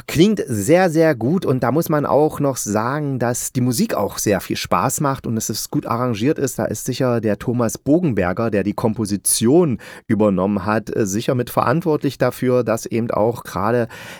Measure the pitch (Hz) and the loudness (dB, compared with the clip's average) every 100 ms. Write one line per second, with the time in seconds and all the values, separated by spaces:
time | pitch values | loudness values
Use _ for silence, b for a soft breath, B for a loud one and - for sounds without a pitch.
0 | - 139 202 208 - 107 98 175 190 156 | -2 2 4 2 -2 -2 4 4 4 4
1 | 160 123 113 185 - 131 - 143 170 151 | 2 2 0 0 0 0 0 0 0 0
2 | - 131 151 147 143 127 110 104 120 147 | 2 4 2 0 -2 -2 -2 -2 -2 -4
3 | 143 127 120 123 - 135 123 117 233 - | -4 -2 -2 -2 -4 -2 0 0 -2 -2
4 | 196 - 110 95 - - - 90 117 - | -4 -2 0 0 -2 -6 -2 0 0 0
5 | 143 135 127 113 - 107 - - - 117 | -2 -2 -4 -4 -4 -6 -4 -4 -2 -2
6 | 127 101 131 151 135 - 107 110 - 123 | -2 0 0 0 -2 -2 -4 -4 -4 -2
7 | 131 117 107 101 - 120 113 - 135 165 | 0 0 0 -2 -2 0 -2 -2 2 2
8 | 170 101 87 92 113 104 98 - 117 110 | 2 0 0 0 0 0 0 0 0 0
9 | 101 101 - - 113 165 165 107 B B | -2 -2 -2 2 4 4 4 0 B B
10 | B 104 107 90 98 101 92 110 - - | B 2 4 4 2 0 0 -2 -2 -2
11 | 101 101 135 123 120 - - 156 165 147 | 0 -2 0 -2 -2 0 0 0 0 0
12 | 143 - 123 - 123 123 113 110 - 113 | 0 0 -2 0 2 2 2 -2 -2 -2
13 | 117 - 110 113 - 90 104 120 117 B | 0 0 0 -2 -6 -2 0 2 0 B
14 | B | B